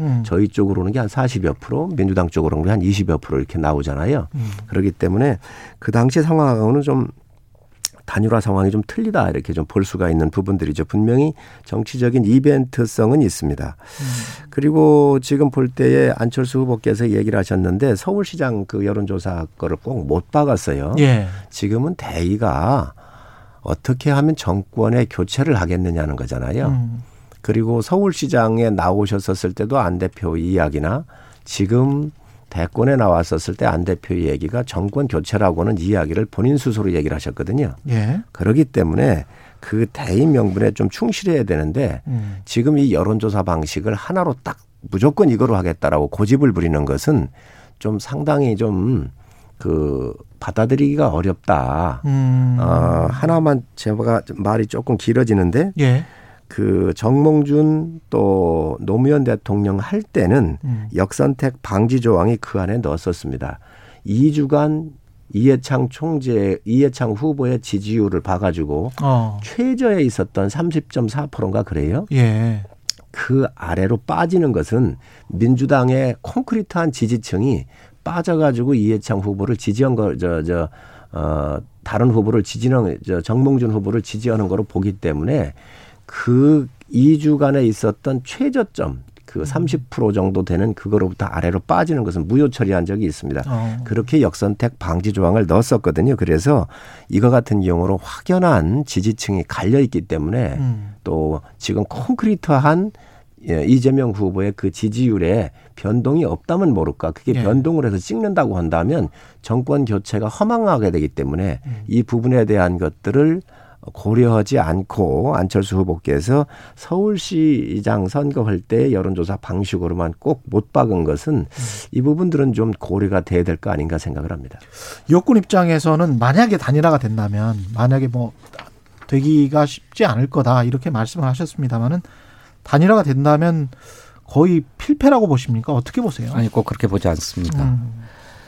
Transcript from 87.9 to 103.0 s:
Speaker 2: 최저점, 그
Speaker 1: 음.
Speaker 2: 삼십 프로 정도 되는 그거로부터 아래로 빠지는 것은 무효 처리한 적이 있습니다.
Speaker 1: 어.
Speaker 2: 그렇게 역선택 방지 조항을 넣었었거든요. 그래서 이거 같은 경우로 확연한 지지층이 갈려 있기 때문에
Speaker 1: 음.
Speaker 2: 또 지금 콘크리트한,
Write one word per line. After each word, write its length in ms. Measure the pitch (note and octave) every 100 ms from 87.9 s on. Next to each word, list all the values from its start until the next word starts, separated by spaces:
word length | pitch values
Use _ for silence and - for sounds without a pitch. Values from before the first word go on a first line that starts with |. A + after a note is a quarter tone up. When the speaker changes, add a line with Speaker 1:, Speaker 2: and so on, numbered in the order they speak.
| G#2 C#3 C3
Speaker 2:
최저점, 800 | C3 - C4+ B3+ G#3+ - D#2 C2 - -
그 160 | - -
Speaker 1:
음. 40 |
Speaker 2:
삼십 460 | C#3+ C#3+ E3+ D3 B2
프로 220 | - A2
정도 320 | G2+ F#2+ F#2+
되는 280 | F#2 F2 A2
그거로부터 540 | G2+ G2+ G#2+ F#2 F#2 G2
아래로 340 | F#2 F2 F2+
빠지는 440 | - E2+ E3+ D3
것은 240 | G2+ F2+ D#2+
무효 200 | B2+ C#3+
처리한 380 | B2 G#2 F#2 E2+
적이 200 | G2+ F#2
있습니다. 360 | - - C#2 C3+
Speaker 1:
어. 300 | A#2 A2+ A#2
Speaker 2:
그렇게 380 | A#2+ A2 A#2 D#3
역선택 560 | G#2 - G2+ G#2 A#2+ -
방지 340 | F2 E2+ G2+
조항을 340 | G2+ F2 A2 F2+
넣었었거든요. 720 | F2+ A#2 A#2+ E2+ D#2 C3 -
그래서 520 | F2 D#2+ A#2 C#3 - - - - -
이거 220 | G2 A#2+
같은 300 | B2 A#2 G#2
경우로 380 | F#2 E2+ F#2 G2
확연한 840 | - - - F3+ F3+ A2+ D#2+ B2 C#3+
지지층이 580 | - G#2 A2 - F#2+ -
갈려 320 | - F#2+ C3+
있기 220 | C3 E2+
때문에 520 | E2+ D#2+ D2+ A#2+ F#2+ G2
Speaker 1:
음. 360 | C3 G#2+ G2+ G#2
Speaker 2:
또 380 | - D#2+ D#2 D#2 - -
지금 260 | - G2
콘크리트한, 1080 | G#2 - B2 B3+ G#3+ G3+ - C#3 D3 E3 G#3 -